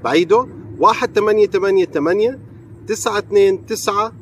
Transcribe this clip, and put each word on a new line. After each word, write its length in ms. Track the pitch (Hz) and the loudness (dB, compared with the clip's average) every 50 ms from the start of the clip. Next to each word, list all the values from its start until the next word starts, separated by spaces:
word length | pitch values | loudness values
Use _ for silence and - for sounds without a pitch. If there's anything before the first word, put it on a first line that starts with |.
| 104 | -4
بعيده، 440 | 117 135 160 180 160 196 233 254 - - - - - - - | 0 0 0 2 2 2 0 0 -2 -10 -18 -16 -16 -6 2
واحد 380 | 147 208 220 - 254 - - | 2 2 2 2 -4 -2 -2
ثمانية 300 | 214 208 214 214 214 208 | 0 0 2 2 2 2
ثمانية 380 | 190 196 190 185 196 190 190 180 | 2 2 -2 0 2 2 2 0
ثمانية، 560 | 165 - 156 143 160 180 208 214 240 269 262 - - - - - - - - - | 0 -2 -4 -2 0 0 0 0 -2 -2 -6 -16 -20 -20 -20 -20 -20 -20 -20 -8
تسعة 320 | - 214 - - 233 208 208 | -8 -8 -4 -4 -4 -2 -4
اثنين 480 | 202 - 202 202 196 196 196 185 - | -4 0 2 4 4 4 2 0 -4
تسعة 460 | - 226 - - - 202 202 214 220 220 - | -8 -8 -4 -4 -2 -2 -2 -2 -4 -6 -14